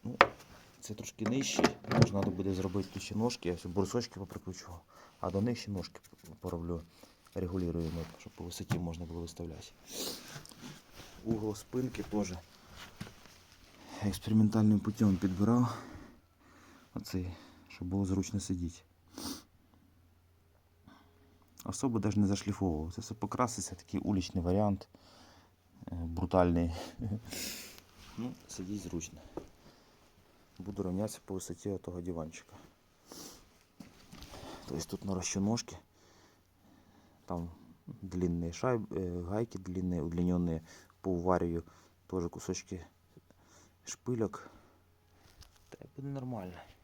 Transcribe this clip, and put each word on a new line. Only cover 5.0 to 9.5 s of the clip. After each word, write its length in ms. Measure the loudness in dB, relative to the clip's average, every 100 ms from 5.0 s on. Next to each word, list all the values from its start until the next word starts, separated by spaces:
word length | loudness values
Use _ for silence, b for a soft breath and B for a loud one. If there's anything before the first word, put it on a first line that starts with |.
| B B
А 100 | 0
до 120 | 2
них 160 | 2 0
ще 140 | -2
ножки 280 | -4 -4 -12 -20 -20 -18 -10
пороблю 420 | -6 -4 -2 -4 -6 B B B -10 -4
регулюємо, 640 | -2 0 0 0 0 -2 -6 -10
щоб 140 | -18
по 100 | -10
висоті 360 | -10 -8 -2 -2
можна 260 | -2 -6 -6
було 160 | -6
виставляти. 460 | -8 -8 -10